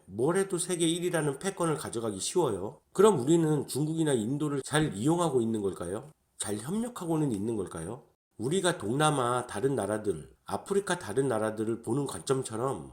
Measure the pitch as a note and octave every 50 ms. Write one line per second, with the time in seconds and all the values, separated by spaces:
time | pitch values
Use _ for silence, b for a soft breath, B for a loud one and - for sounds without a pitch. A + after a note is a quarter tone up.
0 | _ - F#2 G#2 B2+ D#3 F3 G3 F#3+ F#3+ F3+ E3 - - F3+ E3 F3 D#3+ E3 F3
1 | E3+ F3+ E3 D#3+ D3+ D3 C#3 - - G3 F#3+ - F3 D#3+ D3 B2+ - G2+ - A#2
2 | A2+ A2 G2 F#2+ - - - F3+ E3 B2+ G2+ F2+ F#2+ A#2 D3 - _ _ - -
3 | G3 A3 G3 C#3 A#2 C#3+ E3+ E3+ D#3+ D3+ D3+ C#3+ A2 - - B2+ D3+ D#3 D#3+ D#3+
4 | D#3+ D3 C#3 A#2 G#2 A#2 C#3 C#3+ D3+ D3 C#3+ C3+ - - C#3+ D3+ D#3 C3 F#2+ G2
5 | A2+ D3+ E3+ F3 F3 D#3+ C3 B2+ A2+ A2+ A2+ G#2+ G2 G2 E2+ - F2+ E2+ F#2+ A2+
6 | C#3 - - _ _ _ _ - - G#2 G#2 G#2+ A2 C#3+ G3 A3+ A#3 A#3 A#3+ -
7 | F#3 E3 E3 D#3 D#3 C#3 A2 F#2+ G2+ A#2 A#2 G#2 F2+ E2+ - E2+ D#2+ F#2 A#2 C#3+
8 | - _ _ _ _ _ _ - G#2 B2+ E3+ G3 F3+ F3+ E3+ - G2+ G2+ B2 C#3+
9 | D#3 D3+ D3 C#3 A#2+ A#2+ B2 B2 A#2 - - G2+ A#2 C#3 C#3 A#2 G2 G2 G#2+ G#2+
10 | G#2 G2+ F2 D#2 C#2+ - - _ _ - F#2 - - - G3 G3+ G3 - F3 E3+
11 | - - G2 B2+ C#3 C3 A2+ G#2+ A2 G#2+ G#2 G#2+ A2 A2 A2+ A2 - A2 A#2+ C#3+
12 | C#3 B2 - F2+ - - - G2+ F#2+ - A2 A2 B2 C#3 A#2+ E2+ C#2 C2